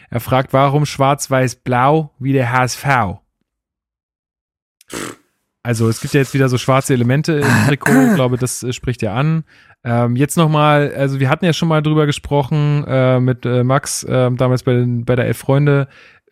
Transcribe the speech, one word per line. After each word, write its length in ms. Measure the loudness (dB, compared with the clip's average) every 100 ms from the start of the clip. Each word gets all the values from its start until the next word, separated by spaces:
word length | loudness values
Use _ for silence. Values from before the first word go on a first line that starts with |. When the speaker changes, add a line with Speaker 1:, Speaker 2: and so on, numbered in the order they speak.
| _
Speaker 1:
er 100 | -8
fragt, 320 | 0 -2 2
warum 340 | 2 2 2 -2
schwarz-weiß-blau 1300 | 0 0 0 0 0 0 -4 -4 0 2 2 -2 _
wie 120 | -2
der 200 | 0 0
H 120 | 0
S 100 | -2 -4
V? 440 | -2 0 0 -6 _ _ _ _ _ _ _ _ _ _ _ _ _ _ _ _ _ -12 -12 -16 _ _ _ _
Also 260 | -6 0 0
es 120 | -2
gibt 100 | -2
ja 80 | 0
jetzt 140 | 0
wieder 140 | 0 0
so 80 | 0
schwarze 340 | 0 0 0
Elemente 420 | 0 2 0 0
im 140 | 0 2 2 2
Trikot, 240 | 0 2
Speaker 2:
<clears throat> 160 | 4 4
Speaker 1:
ich 60 |
glaube, 220 | 2 0 0
das, 240 | -4 -4
äh, 100 | -8
spricht 280 | -6 -6 -6
ja 120 | -4
an. 300 | -2 -2 -2 -6 _ _ _
Ähm, 340 | -4 0 0 0
jetzt 200 | 0 2
noch 120 | 2
mal, 440 | 2 2 2 0 -2
also 240 | -4 0
wir 80 | 0
hatten 140 | 0
ja 80 | 0
schon 160 | 0 0
mal 140 | 0
drüber 220 | 2 2 0
gesprochen, 800 | -2 -2 -2 0 0 0 0 0
äh, 340 | 0 2 2
mit, 260 | 0 -2 -2
äh, 160 | 0
Max, 380 | 0 0 -2 -10
äh, 260 | -2 0 0
damals 300 | 0 0 0
bei 100 | 0
den, 300 | 0 0 -2 -2
bei 100 | 0
der 100 | 0
Elf 120 | -2
Freunde, 500 | 0 2 2 2 -2 -10 -20 _ _